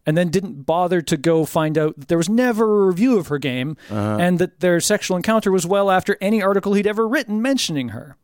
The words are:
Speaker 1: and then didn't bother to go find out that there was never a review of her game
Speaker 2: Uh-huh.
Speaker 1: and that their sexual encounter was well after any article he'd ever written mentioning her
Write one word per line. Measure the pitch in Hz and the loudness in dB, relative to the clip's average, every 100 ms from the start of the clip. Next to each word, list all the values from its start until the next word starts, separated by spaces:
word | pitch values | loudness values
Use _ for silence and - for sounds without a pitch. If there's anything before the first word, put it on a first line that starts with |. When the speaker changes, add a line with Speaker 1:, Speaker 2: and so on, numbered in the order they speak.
| - | -2
Speaker 1:
and | 156 | 0
then | 180 | 0
didn't | 170 190 143 135 | 0 -4 -6 -2
bother | 165 180 180 | 0 0 0
to | 160 160 | -2 -2
go | 165 165 151 | 2 2 2
find | 170 156 156 | 0 0 0
out | 156 151 | -2 -4
that | 139 | -2
there | 170 | 0
was | 170 | 2
never | 226 254 220 226 208 | 0 0 2 2 4
a | 190 | 2
review | 175 247 226 | 2 2 2
of | 160 | 0
her | 143 | -4
game | 135 127 127 151 - | -2 -4 -4 -8 -8
Speaker 2:
Uh-huh. | 104 104 107 | -4 -2 0
Speaker 1:
and | 175 180 | 2 2
that | 180 - | -2 0
their | 180 170 | 0 2
sexual | - 208 - 185 | 0 -2 -2 -2
encounter | 170 220 208 | 0 0 2
was | 190 170 | 0 2
well | 202 196 | 0 2
after | 185 - 202 | 2 0 -2
any | 190 220 | 0 0
article | 190 196 196 | 2 0 2
he'd | 202 208 | 0 0
ever | 208 226 | 0 0
written | 294 240 214 | -2 -2 -2
mentioning | 247 269 - 151 123 | -2 -2 -2 -4 -4
her | 110 151 - | -8 -14 -20